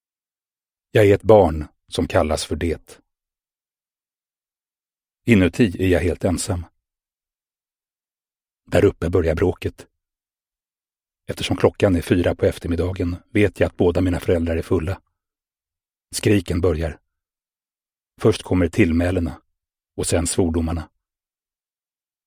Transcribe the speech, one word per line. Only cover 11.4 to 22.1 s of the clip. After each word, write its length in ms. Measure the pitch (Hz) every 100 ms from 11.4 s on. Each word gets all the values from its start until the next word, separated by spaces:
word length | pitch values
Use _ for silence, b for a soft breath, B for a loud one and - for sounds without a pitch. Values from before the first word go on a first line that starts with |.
| - 92
klockan 380 | 104 - 101 87
är 60 |
fyra 340 | - 92 87 -
på 100 | 98
eftermiddagen 680 | - 92 85 87 92 87 87 _
vet 300 | 104 101 -
jag 80 | 82
att 100 | -
båda 240 | 90 90
mina 180 | 92 82
föräldrar 380 | - 87 82 82
är 40 |
fulla. 400 | - 92 80 92 _ _ _ _ _ _ _ _ _ _ _ -
Skriken 460 | 120 104 - 85
börjar. 380 | 90 78 80 - _ _ _ _ _ _ _ _ _ _ _ _
Först 220 | 117 -
kommer 240 | - 90 85
tillmälena 760 | - 92 80 87 92 82 - _ _ _ _ _ -
och 100 | -
sen 200 | 90 85
svordomarna. 600 | - 87 82 82 82 - _ _ _ _ _ _ _ _ _ _ _ _